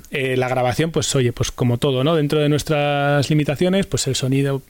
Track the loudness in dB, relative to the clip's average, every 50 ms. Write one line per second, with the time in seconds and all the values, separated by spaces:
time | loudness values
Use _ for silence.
0 | -10 -8 -6 -4 -2 0 0 0 0 0 0 0 0 0 0 0 0 0 -2 -2
1 | -2 0 0 0 0 0 0 -2 -4 -4 -2 -2 0 0 0 0 0 0 0 2
2 | 2 2 2 2 0 0 0 2 2 2 0 0 0 0 0 0 0 0 0 0
3 | 0 2 2 2 2 2 0 0 0 0 0 0 0 2 2 0 0 -2 -4 -4
4 | -2 -2 -4 -2 -2 0 0 0 0 0 -2 -4 -6